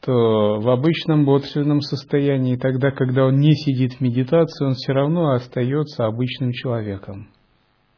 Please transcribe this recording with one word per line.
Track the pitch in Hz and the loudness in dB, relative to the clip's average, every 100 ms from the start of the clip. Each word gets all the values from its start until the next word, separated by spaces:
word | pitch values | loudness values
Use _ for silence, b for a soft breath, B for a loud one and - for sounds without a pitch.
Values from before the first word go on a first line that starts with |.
то | - 127 117 110 104 107 | 0 2 4 4 2 0
в | 110 | 0
обычном | 123 151 160 - 151 | 2 2 -2 0 2
бодственном | 143 139 143 156 143 147 | 4 2 0 -4 0 0
состоянии, | 143 139 - 147 143 139 127 127 | -2 -8 -4 -2 0 0 0 0
тогда, | 131 131 139 | -2 0 0
когда | 135 131 127 131 | 0 -2 2 2
он | 135 | 4
не | 147 | 4
сидит | 147 147 131 127 | 4 2 0 -2
в | 127 | 0
медитации, | 127 120 127 165 160 - 139 | -2 0 2 2 2 0 -2
он | |
все | 127 - | -2 -2
равно | 135 143 170 160 | 0 0 0 0
остается | 127 123 - 123 143 151 - 113 | 0 -2 -4 -2 -2 -4 -2 -4
обычным | 110 123 127 127 | -2 -6 -4 -4
человеком. | 123 135 117 107 98 - 101 104 _ _ _ _ _ _ | -4 -4 -6 -4 -8 -10 -16 -16 _ _ _ _ _ _